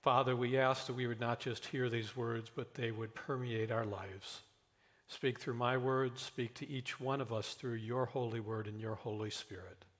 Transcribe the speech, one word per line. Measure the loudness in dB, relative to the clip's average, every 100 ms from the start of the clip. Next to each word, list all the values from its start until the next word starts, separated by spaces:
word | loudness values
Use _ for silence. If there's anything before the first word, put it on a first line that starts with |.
| 6
Father, | 6 6
we | 4 4 6
ask | 6 4 0
that | -2
we | 0
would | 0
not | 0 0
just | -2 -4 -4
hear | 0 2
these | 2 -2 -4
words, | -2 -2 -4 -8
but | -8
they | -2 -2
would | -2 -6
permeate | -8 -4 -2 0 0 2
our | 2
lives. | 2 -2 -6 -10 -10 -12 -14 _ _ _ _ _ _
Speak | 0 0 0
through | -2
my | 0 4 4
words, | 4 4 2 -2
speak | -8 -2 -4
to | -4 -6
each | -6 -6 -4
one | 0 0
of | 0
us | 0 -2
through | -4 -4
your | -2 0 0 2
holy | 2 0 -2
word | -2 -2 -2
and | -4
your | -4
Holy | -4 -4 -2 -2
Spirit. | -4 -8 -12 -12 -16 -20